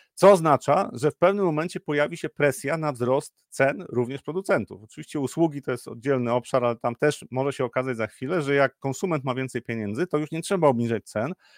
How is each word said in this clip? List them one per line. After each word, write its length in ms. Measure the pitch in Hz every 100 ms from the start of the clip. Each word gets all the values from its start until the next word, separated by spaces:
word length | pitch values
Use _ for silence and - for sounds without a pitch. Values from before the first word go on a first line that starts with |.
| _
Co 180 | - 185
oznacza, 580 | 196 160 139 - 156 196
że 180 | 120 147
w 60 | -
pewnym 280 | 175 202
momencie 360 | 190 151 170 180
pojawi 360 | - 147 147 160
się 120 | 156
presja 500 | - 147 - 139 160
na 140 | 151
wzrost 520 | 127 123 135 - - _
cen 360 | - 135 147 180
również 340 | 120 120 135
producentów. 600 | - 160 190 180 104 95
Oczywiście 360 | 107 - 156 156
usługi 420 | 131 - 165 143
to 80 | 135
jest 180 | 123 -
oddzielny 440 | 117 123 135 120
obszar, 320 | 120 117 135
ale 120 | 120 117
tam 200 | 120 117
też 280 | 151 - -
może 220 | 127 139
się 120 | 131
okazać 320 | 127 - 131 117
za 100 | 107
chwilę, 360 | - 131 175
że 120 | 139
jak 240 | 143 135 -
konsument 460 | 139 131 190 156
ma 100 | 131
więcej 280 | 123 131 123
pieniędzy, 440 | - 113 104 107 180
to 120 | 151
już 120 | 151
nie 120 | 160
trzeba 260 | - 196 151
obniżać 360 | 120 117 113
cen 280 | - 107 127 185 _